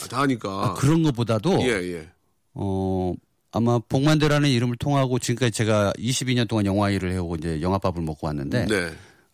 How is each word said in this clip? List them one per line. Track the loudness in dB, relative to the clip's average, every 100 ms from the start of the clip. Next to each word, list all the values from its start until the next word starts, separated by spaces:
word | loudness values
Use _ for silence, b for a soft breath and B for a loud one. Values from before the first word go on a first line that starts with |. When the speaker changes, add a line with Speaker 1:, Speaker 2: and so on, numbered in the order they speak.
| -2
Speaker 1:
다 | -2
하니까. | 0 0 -4
Speaker 2:
아, | -4 -4
그런 | 0 2 4
것보다도 | 2 0 0 0 2 2
Speaker 1:
예, | 2 0 -4
예. | -8 -12 _ _ _ _
Speaker 2:
어, | -6 -4 -2 0 0 -2 -4 _ _ _
아마 | 0 2 2 0
복만대라는 | 0 4 4 4 4 2
이름을 | 2 0 -2
통하고 | -2 0 0 0
지금까지 | -2 0 0
제가 | 0 2 2 2 0
이십이 | -2 -2 0 0
년 | 0
동안 | 0 2
영화 | 2 2
일을 | 0 0
해오고 | -2 -2 -4
이제 | -4 -2
영화밥을 | 0 0 0 -2
먹고 | -6 -6 -6
왔는데 | -4 -2 -2 0
Speaker 1:
네. | -2 -2 -8 B B B